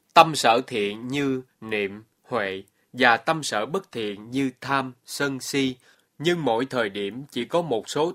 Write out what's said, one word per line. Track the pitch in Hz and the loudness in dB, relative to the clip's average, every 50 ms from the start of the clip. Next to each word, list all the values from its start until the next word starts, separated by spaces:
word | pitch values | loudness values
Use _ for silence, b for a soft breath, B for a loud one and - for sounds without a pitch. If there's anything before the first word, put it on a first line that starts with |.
| _ _ - | _ _ 8
Tâm | 175 160 160 151 | 8 8 8 6
sở | - - 120 113 123 131 | 2 4 4 6 4 4
thiện | - 127 110 101 101 104 110 120 127 | 0 -2 -2 -2 -2 -4 -6 -8 -6
như | 135 143 143 135 131 131 127 _ _ - | -4 -2 0 0 -2 -2 -6 _ _ -16
niệm, | 113 110 107 104 101 98 98 107 113 _ _ _ _ | -10 -6 -4 -2 -2 -4 -4 -10 -18 _ _ _ _
huệ, | - 127 113 101 98 95 95 98 _ _ _ _ _ - | -6 -4 -2 -2 -2 -6 -8 -10 _ _ _ _ _ -2
và | 123 127 123 117 | 4 6 6 6
tâm | 113 - - 165 160 139 | 6 4 0 -2 -2 -2
sở | - 113 104 107 | -4 -2 -2 -4
bất | 127 160 196 - _ - | -2 -4 -6 -8 _ -10
thiện | 120 110 104 101 98 107 117 | -8 -6 -6 -8 -10 -12 -8
như | 123 135 139 131 127 - | -4 -2 -2 -2 -4 -6
tham, | - 127 139 139 131 131 123 _ _ | -6 -2 -2 -2 -2 -4 -10 _ _
sân | - - - 143 143 135 127 | -12 -6 -4 -4 -2 -4 -6
si. | - - - 139 135 131 127 b b b b b b b b - | -8 -4 -2 0 0 0 -2 b b b b b b b b -2
Nhưng | 143 170 175 170 147 | 0 0 0 2 2
mỗi | 123 113 113 135 | 2 2 2 0
thời | 135 135 127 113 104 | -2 0 -2 -2 -2
điểm | 98 104 101 101 104 127 147 - | -2 -4 -6 -6 -6 -10 -12 -8
chỉ | - 123 120 | -6 -6 -6
có | 117 - - 175 | -2 0 -2 0
một | 151 120 107 - - | 0 -2 -4 -4 -4
số | - 143 156 175 | -2 -2 -2 -2